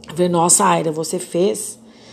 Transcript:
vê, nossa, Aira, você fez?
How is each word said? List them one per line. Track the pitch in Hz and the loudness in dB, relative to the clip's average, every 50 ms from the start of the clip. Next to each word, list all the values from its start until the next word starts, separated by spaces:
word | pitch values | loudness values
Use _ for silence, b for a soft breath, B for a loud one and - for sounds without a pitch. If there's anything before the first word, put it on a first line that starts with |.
| - - 151 | -20 -8 -2
vê, | 160 180 180 | 0 0 2
nossa, | 175 165 165 175 - - 202 | 2 2 2 4 4 4 4
Aira, | 190 170 165 160 160 | 4 2 2 0 -2
você | 151 160 160 - 185 175 | -4 -6 -6 -6 -6 -8
fez? | - - - 170 185 214 214 - - - - B B B B B B B | -6 -4 -2 0 0 0 -2 -4 -8 -12 -14 B B B B B B B